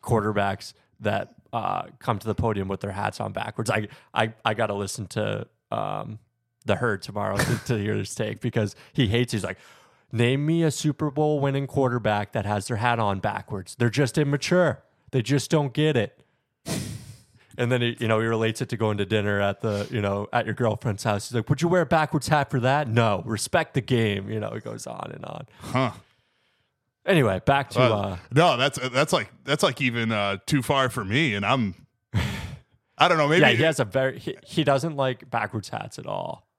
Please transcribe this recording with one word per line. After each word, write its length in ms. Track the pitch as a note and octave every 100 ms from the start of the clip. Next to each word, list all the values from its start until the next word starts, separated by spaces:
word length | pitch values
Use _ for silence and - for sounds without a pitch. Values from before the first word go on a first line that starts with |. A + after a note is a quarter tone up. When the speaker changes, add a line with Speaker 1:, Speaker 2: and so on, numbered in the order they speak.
Speaker 1:
quarterbacks 720 | - A#2 G#2 G#2 G2 G2 - - _ _
that, 340 | G#2+ G2+ G2 - _
uh, 320 | A#2 G#2+ G1+ - -
come 220 | - G#2
to 60 | A2
the 80 | G#2
podium 320 | A#2 G#2 F#2+
with 120 | G2
their 120 | G2+
hats 260 | G2 G#2 -
on 140 | G#2
backwards. 380 | G2+ G#2+ - A2+
I, 180 | A2 G#2 - _
I, 200 | - A2 A2
I 100 | A#2
gotta 200 | A2 A2
listen 320 | G2+ G2 - G2
to, 400 | - G#2+ G#2 - _ _
um, 480 | - G1+ G1+ G1+ G#2+ _ _ _ _ -
The 100 | G2+
Herd 260 | B2 G2
tomorrow 360 | - G#2 G2+ G2
to, 260 | - A2+
to 140 | - A#2
hear 160 | G#2
his 200 | G#2 G2+
take 260 | - A2 G#2
because 360 | B2 A2+ G#2 - -
he 160 | - A#2+
hates, 240 | A#2 B2
he's 100 | A2
like, 160 | F2 F#2+ - - - _ _
"Name 340 | A2+ A#2+ C3+ D3
me 160 | E3
a 80 | E3
Super 400 | - D3+ C#3 D3+
Bowl 300 | C#3 D3+ D3+
winning 260 | C#3 C3+ C#3
quarterback 640 | - C3 A#2+ G#2+ G#2 G2+
that 140 | A#2 G2+
has 220 | G#2 F#2+
their 80 | G2+
hat 240 | B2 A#2
on 180 | G#2+ F#2+
backwards. 560 | G#2+ G2+ - G2+ F2+ -
They're 140 | A#2+
just 280 | A2 C#3 -
immature. 680 | D3 C#3+ - F3+ E3+ - _ _ -
They 120 | C3+
just 280 | A2 C#3 -
don't 220 | D#3+ C#3+
get 240 | B2 D#3 C3+
it." 260 | G2+ _ _ _ _ _ - - - - - - _ _ _ -
And 120 | A#2+
then 120 | B2
he, 140 | A#2+ A#2
you 80 | A#2
know, 120 | A2
he 60 | A2+
relates 360 | A2 A2 A2
it 80 | B2
to 60 | A2+
going 180 | A2 G#2
to 60 |
dinner 340 | F#2+ G#2+ G2+ G2+
at 220 | G2+ F#2+
the, 260 | A2+ G#2 G2+
you 100 | A2+
know, 280 | G2+ G2+ F#2+
at 140 | A#2+ A2+
your 80 |
girlfriend's 480 | A2 A#2+ G#2 B2 G2
house. 260 | A#2+ G#2 -
He's 60 |
like, 160 | A#2+ G#2+
"Would 100 | D3
you 80 | E3+
wear 140 | F3+
a 40 | D#3+
backwards 420 | E3 D#3 D3 -
hat 220 | D3+ C#3
for 100 | C3+
that?" 280 | A#2+ C#3+ C#3
"No." 340 | A2+ A2+ G2+ F2+
"Respect 480 | G#2+ - F3+ D#3+
the 60 | -
game." 480 | A2 B2 A2 G2+ G2+
You 100 | A2
know, 100 | G#2+
it 140 | A2
goes 220 | A2 A2+ -
on 240 | - -
and 100 | - -
on. 200 | - - -
Speaker 2:
Huh. 300 | - B2+ B2+ - - _ _ _ _ _ _ _ _ _
Speaker 1:
Anyway, 360 | - F#3 A#2+ F#2+
back 260 | - C#3 C#3
to, 100 | -
Speaker 2:
Uh, 160 | B2+ G#2+
Speaker 1:
uh, 200 | G2 F2 -
Speaker 2:
no, 240 | B2+ F3 A#2+
that's, 220 | C3+ C3+ B2+
that's 220 | B2 D#3
like, 180 | E3+ G2+ -
that's 180 | - D3+
like 180 | G3 -
even, 320 | C3 A#2 A2+
uh, 240 | A2 G2+ G2 -
too 160 | D3
far 260 | A#2+ C#3 C3
for 140 | A#2+
me, 300 | F#2+ A#2+ D#3+
and 100 | G2+
I'm, 300 | G2+ C3 G#2+ F2+ - _ _ - - - - - _ _ _ -
I 120 | E3
don't 100 | E3
know, 100 | D3
maybe 120 | E3
Speaker 1:
Yeah, 100 | C#3+
he 120 | A#2
has 160 | D#3 D3
a 40 |
very, 340 | A2+ C3+ C3 -
he, 180 | - - -
he 180 | -
doesn't 320 | D3 C#3 D#3 D3
like 320 | C3 B2 -
backwards 420 | A#2 G#2+ A2 -
hats 280 | - - -
at 80 | -
all. 400 | G1+ G1+ - _